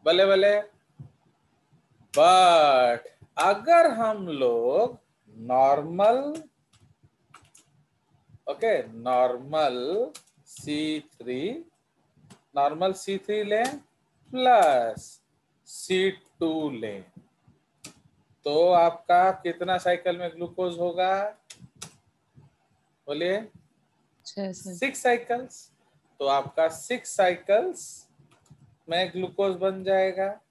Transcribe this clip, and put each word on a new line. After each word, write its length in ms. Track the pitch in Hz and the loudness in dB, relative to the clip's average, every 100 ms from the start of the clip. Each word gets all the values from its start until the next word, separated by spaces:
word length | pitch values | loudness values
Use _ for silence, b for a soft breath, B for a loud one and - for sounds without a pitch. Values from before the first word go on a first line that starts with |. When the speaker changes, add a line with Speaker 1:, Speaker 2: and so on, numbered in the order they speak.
| 156 | 2
Speaker 1:
भले, 200 | 180 196 | 2 4
भले। 340 | 190 202 208 208 _ _ _ - _ _ _ _ _ _ _ _ _ _ | 4 4 2 -2 _ _ _ -20 _ _ _ _ _ _ _ _ _ _
But 840 | - 165 185 185 170 147 131 123 120 - _ - - | 4 6 8 8 6 6 6 4 0 -6 _ -16 -2
अगर 520 | 170 208 247 339 330 | 0 0 4 6 6
हम 380 | 226 226 214 180 | 2 -4 -4 -6
लोग 720 | 147 127 117 120 151 247 - _ _ _ | -2 0 0 0 0 0 -4 _ _ _
normal, 1120 | 110 117 127 135 143 151 175 208 247 285 311 311 _ _ _ _ _ _ _ _ - _ _ _ _ _ _ _ _ _ _ - | -18 -2 2 4 2 -2 0 2 2 -2 -10 -14 _ _ _ _ _ _ _ _ -20 _ _ _ _ _ _ _ _ _ _ -12
okay, 320 | 143 226 180 117 | -4 -2 -2 -4
normal 1200 | 113 117 127 127 123 135 156 147 123 127 196 254 - _ _ _ | -10 -2 2 2 -2 -6 -2 -2 -2 -4 -4 -6 -8 _ _ _
सी 540 | - - 147 156 156 | -18 -10 -6 -6 -8
three, 640 | - _ 120 127 170 285 330 _ _ _ _ _ _ - _ 139 | -12 _ -10 -8 -8 -10 -16 _ _ _ _ _ _ -20 _ -2
normal 360 | 143 156 185 | -2 0 -4
सी 260 | 190 - 196 | -4 -8 -8
थ्री 260 | 190 208 | -6 -6
लें 340 | 208 208 247 294 _ _ _ _ _ | -2 -2 -2 -6 _ _ _ _ _
plus 920 | 254 254 247 160 131 117 110 - - _ _ _ _ _ | -2 4 4 4 2 0 -6 -16 -20 _ _ _ _ _
सी 440 | - - 185 190 | -18 -4 0 0
टू 600 | 185 _ _ 165 160 151 | -4 _ _ -4 -2 -4
लें, 340 | 123 110 98 90 - _ _ _ _ _ _ - _ _ _ _ _ | -6 -10 -12 -16 -20 _ _ _ _ _ _ -20 _ _ _ _ _
तो 260 | 147 151 175 | -2 2 4
आपका 600 | 175 170 165 - 175 190 | 6 4 0 0 4 4
कितना 480 | 185 175 170 180 185 | 0 -6 -6 -4 -2
cycle 400 | 180 175 180 175 | -2 -2 -2 -6
में 120 | 180 | -8
glucose 480 | 165 170 175 180 170 | -10 -12 -6 -6 -4
होगा? 600 | 175 170 185 196 208 214 _ - - _ - _ _ _ _ _ _ _ _ _ _ _ - | -6 -2 -2 -2 -4 -10 _ -20 -20 _ -20 _ _ _ _ _ _ _ _ _ _ _ -12
बोलिए। 420 | 147 175 196 220 _ _ _ _ _ _ _ - | -6 -4 -4 -6 _ _ _ _ _ _ _ -18
Speaker 2:
छह, 260 | - 196 | -10 -10
सर। 220 | 185 190 | -10 -16
Speaker 1:
Six 280 | 175 269 269 | -8 -6 -2
cycles। 680 | 254 240 240 240 262 - - _ _ _ _ _ | 0 0 -2 -8 -8 -20 -20 _ _ _ _ _
तो 80 | 139 | -2
आपका 420 | 139 135 - 160 | 0 -2 -2 -2
six 480 | 165 - 247 - - | -2 -8 -8 -6 0
cycles 920 | 185 175 - 202 370 349 - - _ _ _ _ _ - _ _ - | 0 0 0 0 0 -8 -16 -20 _ _ _ _ _ -20 _ _ -6
में 240 | 170 185 | -4 -2
glucose 440 | 175 180 - 196 180 | -4 -8 -2 -2 0
बन 280 | 190 190 | -4 -4
जाएगा। 560 | 190 190 190 185 196 208 _ | -2 0 0 -2 -6 -6 _